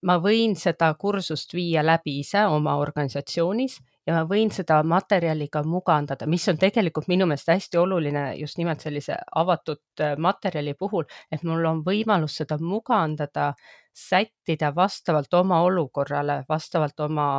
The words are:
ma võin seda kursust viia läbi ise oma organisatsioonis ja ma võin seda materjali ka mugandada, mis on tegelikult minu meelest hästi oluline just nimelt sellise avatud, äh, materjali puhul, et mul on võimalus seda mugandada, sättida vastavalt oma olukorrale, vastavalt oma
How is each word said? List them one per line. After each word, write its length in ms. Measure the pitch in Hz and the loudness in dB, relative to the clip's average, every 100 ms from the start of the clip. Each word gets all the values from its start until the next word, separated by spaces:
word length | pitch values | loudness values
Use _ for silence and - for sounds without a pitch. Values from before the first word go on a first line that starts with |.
| 180 | 0
ma 100 | 175 | 2
võin 380 | 190 226 226 190 | 4 2 2 0
seda 360 | 180 - 160 151 | -2 2 2 2
kursust 560 | 202 202 - 156 - | -2 -2 -4 -6 -6
viia 300 | 175 170 160 156 | -4 0 2 4
läbi 340 | 165 156 139 | 2 0 -6
ise 240 | 139 202 208 | -2 0 2
oma 300 | 151 147 143 | 2 2 0
organisatsioonis 960 | 147 151 139 139 - 170 170 220 262 - - _ - | -2 -2 -4 -4 -6 -2 -2 -2 -4 -6 -20 _ -2
ja 60 | |
ma 100 | 165 160 | 0 0
võin 220 | 202 220 | 2 0
seda 260 | 202 165 156 | 0 2 4
materjali 640 | 156 175 - 190 165 156 147 | 4 2 2 0 2 -2 -2
ka 140 | 151 151 | -2 -2
mugandada, 640 | 175 185 151 147 139 120 | 0 2 2 0 -4 -2
mis 160 | 170 - | 0 0
on 100 | 156 | 2
tegelikult 460 | 190 226 180 156 147 | 2 2 0 -2 0
minu 160 | 180 180 | 2 2
meelest 240 | 143 - | 2 2
hästi 300 | 185 - 170 | 0 2 0
oluline 440 | 185 185 147 147 139 85 | 2 0 0 -2 -2 -6
just 220 | 147 - | -8 -4
nimelt 220 | 175 156 151 | -2 -4 -6
sellise 320 | 143 143 143 - - | -6 -6 -8 -4 -2
avatud, 460 | 175 165 - 151 _ - | 0 0 -2 -8 _ -4
äh, 120 | 151 147 | -2 0
materjali 580 | 170 - 190 170 147 143 | 0 0 -4 -4 -4 -4
puhul, 300 | 190 190 151 - - | -4 -4 -4 -10 -10
et 120 | 156 | -6
mul 220 | 170 165 160 | -2 0 0
on 160 | 160 156 | 0 0
võimalus 520 | 208 220 185 156 - | 0 2 2 0 -4
seda 160 | 151 151 | -6 -4
mugandada, 920 | 170 208 - 220 156 151 147 151 143 - - - _ - | -4 -4 0 0 0 -2 -6 -2 -4 -4 -14 -20 _ -20
sättida 800 | - 185 220 _ - 160 151 156 | -2 0 0 _ -6 -2 0 2
vastavalt 580 | 196 - - 151 139 | 0 0 -2 0 2
oma 280 | 175 190 170 180 | 2 4 4 4
olukorrale, 760 | 185 139 143 139 143 147 143 135 | 2 -2 -4 -2 -2 -2 -4 -2
vastavalt 500 | 156 - 170 147 - | -4 -2 -2 -2 -2
oma 300 | 151 156 143 | -4 0 0